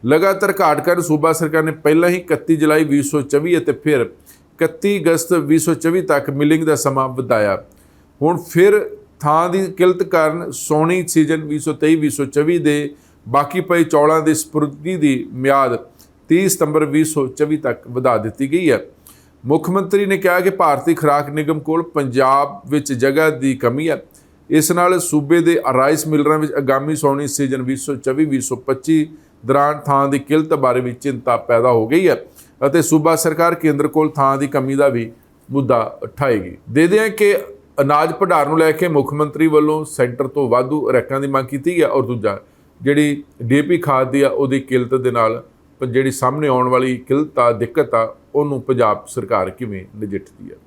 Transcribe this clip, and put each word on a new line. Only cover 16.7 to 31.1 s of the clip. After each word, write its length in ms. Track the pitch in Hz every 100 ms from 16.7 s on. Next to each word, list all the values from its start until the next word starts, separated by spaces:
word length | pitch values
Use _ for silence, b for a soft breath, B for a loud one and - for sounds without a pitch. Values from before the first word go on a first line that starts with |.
| 151 151
ਵੀਹ 180 | 143 156
ਸੌ 220 | 156 131
ਚੌਵੀ 300 | 127 147 151
ਤੱਕ 300 | 151 120 -
ਵਧਾ 300 | 123 127 113
ਦਿੱਤੀ 340 | 107 104 135
ਗਈ 200 | 165 175
ਹੈ। 140 | 113 - - b b b b 120
ਮੁੱਖ 240 | 156 156
ਮੰਤਰੀ 360 | 185 180 202 202
ਨੇ 120 | 196
ਕਿਹਾ 220 | 185 180
ਕਿ 100 | 180
ਭਾਰਤੀ 440 | 190 165 143 160
ਖੁਰਾਕ 360 | 165 156 143 143
ਨਿਗਮ 300 | 147 151 156
ਕੋਲ 240 | 143 160
ਪੰਜਾਬ 800 | 165 156 139 120 131 139 143 104 -
ਵਿੱਚ 240 | 147 143
ਜਗ੍ਹਾ 360 | 131 131 139 156
ਦੀ 260 | 143 135 127
ਕਮੀ 340 | 120 127 160
ਹੈ। 140 | 147 - b b b _
ਇਸ 220 | 151 156
ਨਾਲ 280 | 175 180 180
ਸੂਬੇ 420 | 180 151 143 170
ਦੇ 200 | 165 165 127 127
ਰਾਈਸ 300 | 135 156 156
ਮਿਲਰਾਂ 300 | 151 147 156
ਵਿੱਚ 140 | 156
ਆਗਾਮੀ 420 | 131 135 135 143 156
ਸਾਉਣੀ 320 | 147 139 147
ਸੀਜ਼ਨ 340 | - 139 131
ਵੀਹ 160 | 127 135
ਸੌ 180 | - 139
ਚੌਵੀ 300 | - 131 156
ਵੀਹ 160 | 135
ਸੌ 140 | 131 123
ਪੱਚੀ 520 | - 131 - 160 156 B B B 113
ਦੌਰਾਨ 340 | 135 143 151 147
ਥਾਂ 220 | 139 139
ਦੀ 120 | 139
ਕਿੱਲਤ 340 | 135 151 156
ਬਾਰੇ 260 | 160 131 123
ਵੀ 140 | 123
ਚਿੰਤਾ 440 | 123 139